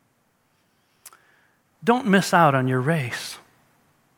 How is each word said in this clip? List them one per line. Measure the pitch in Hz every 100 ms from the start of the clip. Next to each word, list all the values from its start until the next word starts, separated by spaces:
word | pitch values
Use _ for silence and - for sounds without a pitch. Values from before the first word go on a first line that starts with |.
| _ _ _ _ _ _ _ _ _ _ - _ _ _ _ _ _ _
Don't | 156 247 214
miss | 190 -
out | 180 160
on | 135 127
your | 131
race. | 131 165 120 - - - _ _ _ _ _ _ _